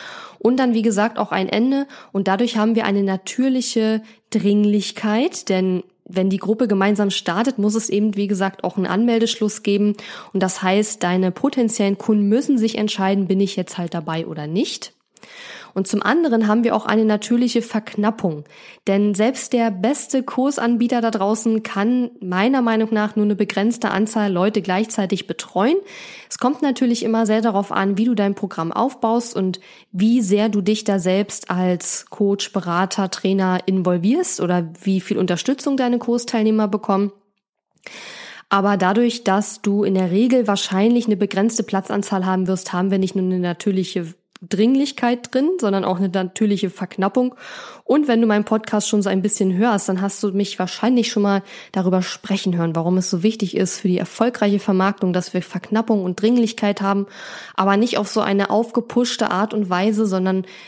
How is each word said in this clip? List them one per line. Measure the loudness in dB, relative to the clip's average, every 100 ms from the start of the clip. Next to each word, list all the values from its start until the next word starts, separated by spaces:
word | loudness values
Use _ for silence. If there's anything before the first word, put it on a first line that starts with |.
| -18 -18 -20 -2
Und | 2 2
dann, | 2
wie | 2
gesagt, | 2 2 0 0
auch | -2
ein | -2 0
Ende. | 0 0 0 -2 -10 -8
Und | -2 0
dadurch | 0 0 0
haben | 2
wir | 2 2
eine | 0
natürliche | 0 -2 -4 -2 0 0 -2 0 0 0 -4 -18 _
Dringlichkeit, | 0 2 4 4 2 -2 -4 -2 0 0 -2 -2
denn | 0 0 -2 -4 _ -8
wenn | -2 0
die | 0
Gruppe | 0 0 2
gemeinsam | 2 2 2 0
startet, | -2 -2 0 0 0
muss | 0 0
es | 0
eben, | 0 0 0
wie | -2
gesagt, | 0 -2 -2
auch | -6 -2
einen | 0
Anmeldeschluss | 0 2 2 0 0 -2 -2
geben. | 0 2 2 -2 -8 -18 -8
Und | -2
das | -2 0
heißt, | 0 2 0 -2
deine | -2 0 0
potenziellen | 0 -2 0 0 2 0 0
Kunden | 0 2 2
müssen | 2 2 2
sich | 2 0
entscheiden, | -2 0 0 0 0
bin | 0
ich | 0 -2
jetzt | -6 -6
halt | -6
dabei | -6 -6 -6 -6
oder | -8 -6
nicht. | -2 -4 -6 -14 -18 _ _ -20 -20 -18 -18 -10
Und | -6 -2
zum | 0
anderen | 2 2 2 2 2
haben | 2
wir | 2 0
auch | 0
eine | 2 2
natürliche | 0 0 0 2 0
Verknappung. | -2 -4 -4 -2 -2 0 -4 -4 -10 -20 -20 -8 -2
Denn | 2 2
selbst | 2 0 0 -2
der | 0 0
beste | 0 -2 -2 -2 -2
Kursanbieter | -2 -2 0 0 0 2 2 0
da | 0
draußen | 0 0 0 0 -2
kann | -2 -2 0 0 -2 -6
meiner | -4 0 2 2
Meinung | 2 2 2
nach | 0 0 0
nur | 0
eine | 2
begrenzte | -2 0 0 0 -2
Anzahl | 0 0 0 0
Leute | 2 2 0
gleichzeitig | 0 -2 -2 -2 -2 -2 -4
betreuen. | -10 -6 0 2 2 -2 -14 -18 -20 -16
Es | -2
kommt | -2 0
natürlich | -2 0 0 0
immer | 0 0 2
sehr | 2
darauf | 2 0 -2
an, | 0 0 2
wie | 2
du | 2
dein | 0 -2
Programm | -6 -4 -4
aufbaust | -2 -2 -2 0 0 -2 -2
und | -4 -4 -12 -20 _
wie | 0 2 4
sehr | 2 2 2
du | 0
dich | 0 0
da | 0 0
selbst | 2 0 0 -6 -4
als | 0 0 0 -4 -8 -10
Coach, | -2 0 0 -2
Berater, | -4 -2 0 0 0 -2
Trainer | -2 0 2 2 0 0
involvierst | 0 2 2 2 2 0 -2
oder | 0 0 -2 -4
wie | -2 -2
viel | 0 0
Unterstützung | 0 0 -2 -2 -2 0
deine | 0 0
Kursteilnehmer | 0 -2 -2 0 2 2 2
bekommen. | -2 0 0 0 -4 _ _ _ _ _ _ -20 -18 -18 -18 -18 -20 -2
Aber | 0 2 2
dadurch, | 2 2 2 0
dass | 2 2 0 -4
du | 0 0 2
in |
der | 2 2
Regel | 2 4 4 2
wahrscheinlich | 0 0 2 4 4 2
eine | 0
begrenzte | 0 0 0 0
Platzanzahl | -2 -2 -2 -4 -2 -2 0
haben | 0 0
wirst, | -2 -4
haben | -2 0
wir | 0
nicht | 0 0
nur |
eine | 0 0
natürliche | -2 -2 -2 -2 -2 -4 -8 -12 _ -20
Dringlichkeit | -4 2 4 4 0 0 0 -2 -2
drin, | 0 0 0
sondern | 0 0 0
auch | 0
eine | 0
natürliche | 0 -4 0 0 0 -2
Verknappung. | -4 -8 -2 0 2 0 -4 -14 -18 -18 -10 0
Und | 2 4
wenn | 4
du | 4
meinen | 2
Podcast | 2 -2 0 -2 0
schon | 0
so | 2
ein | 0
bisschen | 0 0 2 2
hörst, | 2 2 0
dann | -2
hast | -2 -2
du | -2
mich | -2 -2 -4
wahrscheinlich | -6 -2 2 2 2
schon | 0
mal | 2 2 -2 -12 -8
darüber | -2 2 2
sprechen | 0 -6 -4 -2 0 0
hören, | 0 0
warum | 0 0
es | 0
so | 0
wichtig | 0 0 -2 -2
ist | -2 -2
für | 0
die | 0
erfolgreiche | -2 -2 -2 2 0 2
Vermarktung, | 2 2 2 0 0
dass | 0 -2
wir | -4
Verknappung | -6 -8 -4 -2 0 0
und | -2 0
Dringlichkeit | 2 4 2 0 -2 0
haben, | 0 0 -2 -10 -16 -16 -8 0
aber | 2 4
nicht | 2 0
auf | -2
so | -2
eine | 0 0 2
aufgepushte | 0 0 -2 -2 0 0 0 -2
Art | 0 0
und | -2 -2
Weise, | 0 2 0 0
sondern | 0 0 0 -4 -12